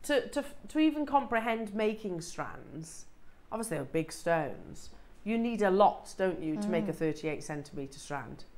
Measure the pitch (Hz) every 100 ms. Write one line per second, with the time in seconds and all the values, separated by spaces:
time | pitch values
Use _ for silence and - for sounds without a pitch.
0 | - 285 208 285 277 - - 311 311 302
1 | 285 277 254 233 233 226 220 202 214 220
2 | 208 175 156 - 127 - - 147 160 -
3 | - - - - - 220 226 151 131 160
4 | 156 - 175 165 135 - - - - -
5 | - - 202 226 233 226 202 190 202 -
6 | - - 190 170 156 156 208 175 175 151
7 | 160 151 160 147 - 151 139 156 135 -
8 | - 143 117 135 -